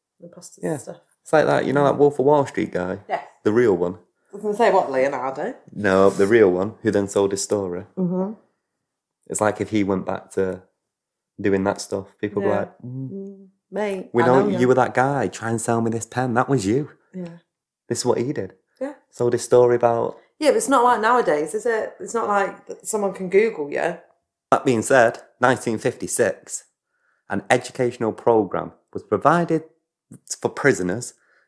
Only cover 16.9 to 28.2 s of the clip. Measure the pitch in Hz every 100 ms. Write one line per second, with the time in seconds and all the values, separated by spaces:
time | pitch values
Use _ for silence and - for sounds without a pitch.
16.9 | _ _ 185 175 165 _ _ _ _ -
17.9 | 120 123 117 120 117 95 - _ - 269
18.9 | 294 _ - 120 120 - 123 123 120 120
19.9 | 117 117 - _ - 302 508 - 269 240
20.9 | 233 214 247 190 151 156 214 233 220 -
21.9 | - - 226 208 202 196 - - - -
22.9 | 214 196 185 185 190 226 214 143 - 165
23.9 | 175 - _ _ _ - 123 143 117 107
24.9 | 135 113 - - - 123 123 - 110 131
25.9 | - 87 - 107 - - - - _ _
26.9 | _ _ _ - 98 - 123 - - 123
27.9 | 120 113 101